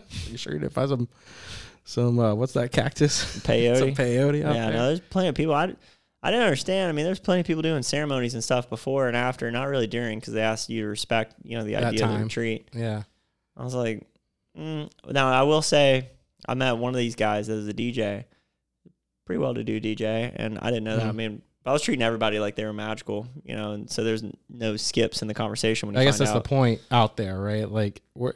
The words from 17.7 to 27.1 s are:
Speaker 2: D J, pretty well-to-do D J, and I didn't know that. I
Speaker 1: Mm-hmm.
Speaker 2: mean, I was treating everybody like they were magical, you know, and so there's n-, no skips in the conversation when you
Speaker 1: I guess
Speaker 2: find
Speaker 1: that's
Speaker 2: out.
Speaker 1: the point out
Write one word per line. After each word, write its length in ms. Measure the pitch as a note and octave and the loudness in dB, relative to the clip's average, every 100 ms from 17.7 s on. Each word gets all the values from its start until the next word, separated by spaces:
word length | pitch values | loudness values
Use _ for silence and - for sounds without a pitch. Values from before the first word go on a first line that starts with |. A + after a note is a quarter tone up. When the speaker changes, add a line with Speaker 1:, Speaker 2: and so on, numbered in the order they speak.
Speaker 2:
D 180 | G#2 A#2+ | -4 -4
J, 340 | A#2 G#2 G2+ - _ _ _ _ _ _ _ _ _ - | -2 -2 -4 -10 _ _ _ _ _ _ _ _ _ -6
pretty 140 | F3+ | -2
well-to-do 400 | C3+ A#2+ A2+ A2 | -2 -2 -4 -2
D 160 | A2 G#2+ | -2 -2
J, 360 | A2 A2+ A#2+ - | -2 -2 -4 -4
and 220 | A2 A2 | -6 -4
I 100 | A#2 | -2
didn't 140 | A#2+ A2 | -2 -2
know 100 | A2 | -2
that. 60 | A2 | -2
I 40 | |
Speaker 1:
Mm-hmm. 80 | G#2+ | -2
Speaker 2:
mean, 240 | A2 G#2+ - _ | -6 -8 -16 _
I 80 | B2+ | -2
was 100 | D3 | 0
treating 180 | - C#3+ | 0 0
everybody 380 | A2+ A2+ A2 G#2+ | 0 2 0 0
like 160 | G#2 G#2 | -2 -4
they 100 | A2 | -6
were 80 | |
magical, 540 | G#2 G#2+ G#2+ - G#2 A#2+ C#3+ - | -6 -6 -8 -6 -6 -8 -14 -10
you 100 | A2 | -8
know, 180 | G#2+ | -6
and 140 | G#2 - | -8 -8
so 160 | - | -2
there's 200 | A2 A2 | -2 -2
n-, 120 | A2 - - | -6 -14 -16
no 280 | A#2+ A2+ G#2 | -6 -4 -2
skips 440 | - - G#2+ - | -2 2 2 0
in 60 | G#2+ | -6
the 80 | G#2 | -4
conversation 500 | A2 G#2 A2+ A2 G#2 | -4 0 0 0 0
when 60 | |
you 80 | A#2 | 4
Speaker 1:
I 40 | C3+ | 4
guess 120 | C3+ | 4
Speaker 2:
find 100 | B2+ | 4
Speaker 1:
that's 80 | G#2+ | 2
Speaker 2:
out. 80 | |
Speaker 1:
the 60 | - | 2
point 320 | C3+ B2 A2+ - | 4 4 2 2
out 280 | A#2+ G#2+ | 4 4